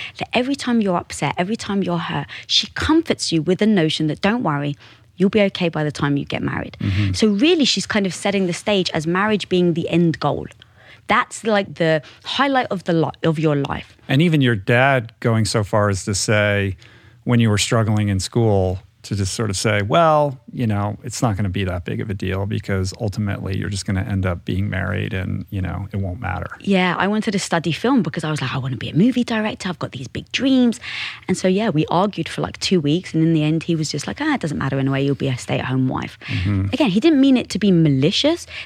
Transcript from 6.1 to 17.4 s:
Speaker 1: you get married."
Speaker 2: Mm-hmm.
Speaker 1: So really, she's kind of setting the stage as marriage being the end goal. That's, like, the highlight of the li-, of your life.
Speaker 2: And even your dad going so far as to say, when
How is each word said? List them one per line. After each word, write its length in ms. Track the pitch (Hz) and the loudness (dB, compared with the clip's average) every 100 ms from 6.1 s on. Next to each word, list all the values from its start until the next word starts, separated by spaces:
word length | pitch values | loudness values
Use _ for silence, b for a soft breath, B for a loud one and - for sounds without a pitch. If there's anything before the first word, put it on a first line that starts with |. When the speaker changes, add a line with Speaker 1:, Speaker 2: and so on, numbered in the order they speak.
| 143 | 0
Speaker 1:
you 80 | |
get 180 | - - | -2 -4
married." 340 | - - - - | -4 -4 -6 -4
Speaker 2:
Mm-hmm. 320 | 104 95 101 | -2 0 0
Speaker 1:
So 160 | 90 220 | 2 2
really, 360 | 202 302 349 | 4 4 4
she's 220 | 247 196 - | 2 0 -2
kind 180 | 214 | -2
of 80 | 190 | -2
setting 340 | - 202 202 180 | -2 -2 0 -2
the 40 | |
stage 380 | 170 - 202 175 | -2 0 0 0
as 140 | 160 156 | -2 -2
marriage 420 | 175 208 214 - | 0 0 0 0
being 260 | 185 175 | 2 2
the 140 | 165 - | 2 0
end 300 | 170 170 131 | 2 2 2
goal. 300 | 147 - - - B B B B - | -2 -4 -8 -16 B B B B 0
That's, 380 | 220 - - | 0 0 -6
like, 300 | 226 208 202 | -2 0 0
the 280 | 147 165 156 B B | -2 0 0 B B
highlight 420 | - - 277 262 - | -6 0 2 2 0
of 140 | 196 | -4
the 100 | - | 0
li-, 160 | 165 143 - | 0 0 0
of 140 | 160 156 | -2 0
your 180 | 156 143 | 2 0
life. 400 | 135 - - - - | -2 -6 -10 -12 0
Speaker 2:
And 140 | 135 | 2
even 180 | 175 156 | 4 4
your 160 | 127 110 | 4 2
dad 560 | 98 120 135 135 113 - | 2 4 4 2 -2 -4
going 240 | 120 110 | 0 2
so 180 | 107 117 | 2 0
far 280 | 98 107 104 | 0 2 2
as 140 | 92 - | 0 -2
to 80 | |
say, 640 | 98 - 107 104 101 98 90 b b b b | -2 2 2 2 2 -2 -4 b b b b
when 160 | - 120 | 0 4